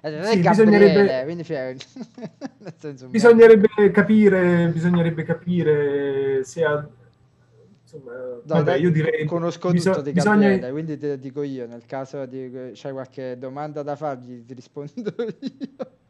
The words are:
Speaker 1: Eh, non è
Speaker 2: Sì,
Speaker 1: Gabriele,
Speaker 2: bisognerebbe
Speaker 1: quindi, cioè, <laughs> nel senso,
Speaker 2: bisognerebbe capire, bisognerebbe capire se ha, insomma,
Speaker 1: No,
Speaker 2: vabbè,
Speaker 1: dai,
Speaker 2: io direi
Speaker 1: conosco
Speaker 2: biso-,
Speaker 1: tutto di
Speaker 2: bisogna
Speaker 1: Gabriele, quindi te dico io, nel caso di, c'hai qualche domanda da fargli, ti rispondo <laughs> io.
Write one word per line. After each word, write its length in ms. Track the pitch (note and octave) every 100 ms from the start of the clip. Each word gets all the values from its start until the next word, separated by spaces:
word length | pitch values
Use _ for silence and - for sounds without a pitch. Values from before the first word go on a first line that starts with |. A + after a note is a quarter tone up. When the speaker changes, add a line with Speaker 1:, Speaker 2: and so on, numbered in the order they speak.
Speaker 1:
Eh, 80 | D3+
non 100 | D3+
è 20 | G3+
Speaker 2:
Sì, 140 | G#3
Speaker 1:
Gabriele, 220 | F3 G#3
Speaker 2:
bisognerebbe 640 | G#3+ G#3 G3+ G3+ G3+ C3
Speaker 1:
quindi, 200 | C3+ F3
cioè, 320 | D#3+ D3+ C3 C3
<laughs> 800 | - C4 A#3 - G#3+ _ C#4 _
nel 160 | G3 -
senso, 300 | D3+ C3+ B2+
Speaker 2:
bisognerebbe 800 | A3 A#3 A#3 A3+ A3 G#3+ - G3+
capire, 760 | G#3 G3 G#3+ G#3 F#3 F3 F3 E3+
bisognerebbe 520 | D#3+ F3 F3 E3 D#3+
capire 1200 | D#3+ E3 F3 F3 D3+ D3 C#3+ C#3+ C#3 C3+ C3+ C3+
se 200 | C3 E3+
ha, 240 | D#3 D3 D3 _ _ _ _ _ _ _ _ _
insomma, 300 | _ D3+ B2+ B2 B2+ A#2+
Speaker 1:
No, 120 | C#3+
Speaker 2:
vabbè, 80 | E3
Speaker 1:
dai, 180 | D3+ F3+
Speaker 2:
io 100 | F3
direi 360 | D#3 D#3 D#3 D#3
Speaker 1:
conosco 440 | E3+ E3+ E3 F3+
Speaker 2:
biso-, 40 |
Speaker 1:
tutto 260 | F3 F3 F#3
di 120 | C#3+
Speaker 2:
bisogna 0 |
Speaker 1:
Gabriele, 580 | E3+ G#3 G#3 G3+ F#3+ B2
quindi 260 | C#3+ D#3+ C#3+
te 220 | D3 C#3
dico 240 | C3+ C#3
io, 240 | C#3+ C3 A#2
nel 180 | A#2+ A#2
caso 380 | C#3 C3+ C#3+ B2+
di, 440 | C3 B2+ B2+ B2+
c'hai 180 | - C#3+
qualche 440 | C3+ B2+ - B2+ B2
domanda 440 | C3 C#3 D3+ D3
da 140 | C#3+ C#3
fargli, 480 | D3+ C3 B2 B2 A#2
ti 80 |
rispondo 580 | C3+ - - D3 - G3+ -
<laughs> 240 | A3 -
io. 500 | C4+ _ C#4 _ B3+ _